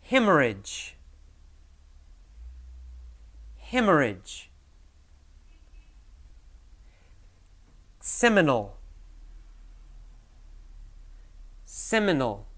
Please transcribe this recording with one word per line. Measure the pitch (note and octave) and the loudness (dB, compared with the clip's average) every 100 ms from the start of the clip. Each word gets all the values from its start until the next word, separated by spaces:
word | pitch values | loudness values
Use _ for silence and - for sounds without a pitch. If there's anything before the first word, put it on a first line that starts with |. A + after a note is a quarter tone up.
Hemorrhage. | - C4 A3 E3 B2 G2+ - - - - - - - - - - - - - - - - - - - - - - - - - - - - - - | 2 2 6 6 4 0 -10 -12 -14 -18 -20 -20 -20 -20 -20 -20 -20 -20 -20 -20 -20 -20 -20 -18 -18 -18 -18 -18 -18 -18 -20 -20 -20 -20 -20 -18
Hemorrhage. | - B3 A3 D#3+ B2+ F#2+ - - - - _ - - - - - - - - - - - - - - - - - - - - - - - - - - - - - - - - - | -4 0 4 4 4 -2 -12 -18 -18 -20 _ -20 -20 -20 -20 -20 -20 -20 -20 -20 -20 -20 -20 -20 -20 -20 -20 -20 -20 -20 -20 -20 -20 -20 -20 -20 -20 -20 -20 -20 -20 -20 -20 -6
Seminal. | - - A#3+ G#3 D#3+ B2 G2+ - - - - - - - - - - - - - - - - - - - - - - - - - - - - - | 0 4 6 6 6 2 -2 -12 -18 -20 -20 -20 -20 -20 -20 -20 -20 -20 -20 -20 -20 -20 -20 -20 -20 -20 -20 -20 -20 -20 -20 -20 -20 -20 -20 -20
Seminal. | - - - A3+ G#3 D#3 B2 G2+ - | -10 -4 0 2 4 2 0 -4 -12